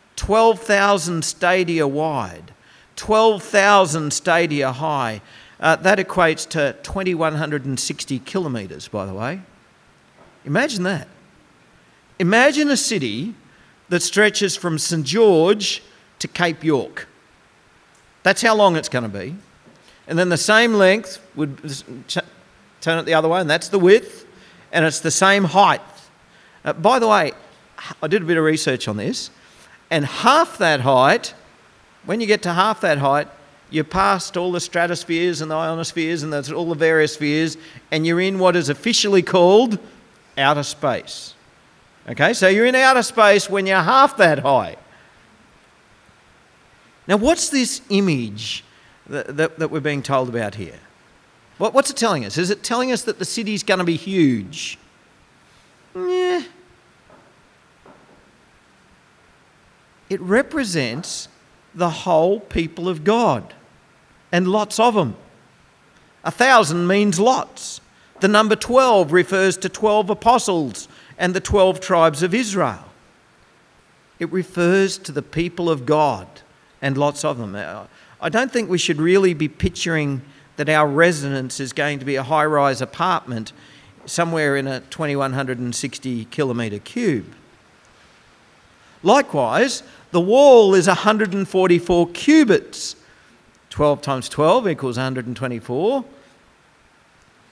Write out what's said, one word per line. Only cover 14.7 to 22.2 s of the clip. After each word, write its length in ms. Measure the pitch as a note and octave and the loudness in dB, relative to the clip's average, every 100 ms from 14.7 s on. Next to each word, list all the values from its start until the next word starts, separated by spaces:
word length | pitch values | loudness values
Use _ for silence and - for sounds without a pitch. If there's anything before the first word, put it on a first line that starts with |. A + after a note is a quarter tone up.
| D#3 | -4
Saint 260 | - E3+ | -4 -4
George 800 | C3 F#3 A3 E3+ E3 G#3+ G3 - - _ _ - | -2 2 4 6 4 2 -2 -8 -12 _ _ -14
to 80 | - | -12
Cape 340 | - F3 D#3+ | -2 -2 -2
York. 460 | D#3+ C#3 G#2 - - _ _ _ _ _ _ _ _ _ _ _ | -2 -2 -2 -10 -18 _ _ _ _ _ _ _ _ _ _ _
That's 200 | F#3 G3 | -2 0
how 120 | A#3 | 2
long 220 | G#3+ G3+ E3 | 4 4 2
it's 120 | - | -2
gonna 200 | C3 A2+ | -6 -6
be. 260 | G2 F#2+ F#3 - _ _ _ _ _ - | -8 -12 -14 -20 _ _ _ _ _ -6
And 120 | E3 | -2
then 120 | F3+ | 0
the 80 | E3 | 0
same 360 | - G#3+ A#3 | 2 4 4
length 460 | G#3+ F#3 G#3 - - - | 4 4 4 -2 -18 -16
would 260 | - D3+ C3+ | -8 -8 -8
s-, 200 | D#3 C#3 - B2+ - | -12 -14 -14 -18 -10
t-, 140 | F3+ | -10